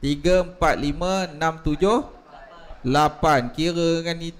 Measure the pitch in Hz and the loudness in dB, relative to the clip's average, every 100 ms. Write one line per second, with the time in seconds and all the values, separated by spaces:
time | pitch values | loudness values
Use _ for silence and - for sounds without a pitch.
0 | 139 147 175 185 175 - 165 135 143 147 | -4 -2 2 2 2 -2 0 0 -2 -4
1 | 180 190 180 151 160 160 160 151 185 233 | -2 -2 -4 -4 -4 -2 -4 0 2 2
2 | 294 - - - - - - - 127 139 | -2 -14 -20 -20 -20 -20 -18 -10 0 4
3 | 151 151 165 143 120 135 165 170 165 165 | 2 2 2 2 0 -2 -2 0 0 0
4 | 165 165 165 170 | -2 -8 -8 -14